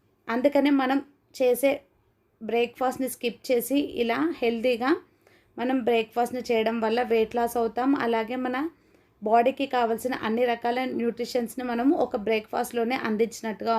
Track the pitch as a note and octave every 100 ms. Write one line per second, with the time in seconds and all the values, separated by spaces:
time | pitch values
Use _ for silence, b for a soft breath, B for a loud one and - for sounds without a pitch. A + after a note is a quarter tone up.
0 | _ _ - A#3+ C4+ C#4+ C#4 C#4 B3+ C#4
1 | - _ _ - B3 B3 C#4 - - _
2 | _ _ _ - G#3+ A#3 A#3+ - C4 B3+
3 | C4 - A#3+ - - A#3+ A3+ C#4 C#4+ -
4 | A#3 B3 D#4+ D4+ A#3 A#3 B3+ A#3 B3+ F4+
5 | b b b b b - B3 C4 A#3 A#3
6 | A3+ A#3+ A#3+ B3 A#3+ A3+ A3 A3+ A3 A#3
7 | A3+ A3+ A3 A#3 A#3 A#3+ A3+ A#3 C4 C#4
8 | A#3 A3+ A3 C4 B3+ B3+ E4 b b b
9 | b _ G#3 A#3 A#3+ - C4+ B3 A3+ A3+
10 | B3+ C4 A3 A3+ B3 A#3 A#3+ B3 C4 -
11 | A#3 A#3 A#3 B3+ A3+ - B3+ A#3 C4 E4+
12 | A#3+ B3 G3+ A3 G#3+ B3 A#3+ A#3+ A#3 C4
13 | A3+ G#3+ A3+ - A3+ G#3 A3